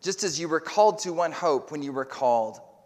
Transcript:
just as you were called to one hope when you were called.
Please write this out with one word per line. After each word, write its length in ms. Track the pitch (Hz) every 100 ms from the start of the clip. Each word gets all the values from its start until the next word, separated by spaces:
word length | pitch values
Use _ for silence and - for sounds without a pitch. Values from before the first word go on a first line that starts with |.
just 240 | 180 196
as 120 | 196 151
you 120 | 170
were 100 | 156
called 400 | - 208 214 214
to 140 | 185
one 180 | 170 165
hope 400 | 147 175 131 -
when 100 | 151
you 120 | 139
were 100 | 135
called. 560 | 131 - 127 117 110 107 - _